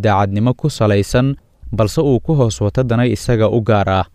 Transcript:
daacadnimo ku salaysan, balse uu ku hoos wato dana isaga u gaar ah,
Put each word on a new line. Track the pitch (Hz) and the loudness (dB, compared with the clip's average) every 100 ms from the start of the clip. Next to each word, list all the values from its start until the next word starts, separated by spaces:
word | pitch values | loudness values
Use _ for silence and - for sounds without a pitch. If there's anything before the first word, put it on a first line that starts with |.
daacadnimo | 107 98 101 101 120 | 0 2 0 0 -2
ku | - 151 | -2 -4
salaysan, | - 107 101 98 123 135 139 _ _ - | 0 0 0 0 0 0 -4 _ _ -8
balse | 104 107 160 | -2 -2 0
uu | 143 120 | 0 0
ku | - 151 | 0 0
hoos | 113 - | 0 0
wato | 104 - | -2 -2
dana | 127 117 123 | 0 0 0
isaga | 107 - 113 107 | -2 -2 0 2
u | 117 | 0
gaar | 107 104 95 | 0 0 2
ah, | 95 - | 0 -2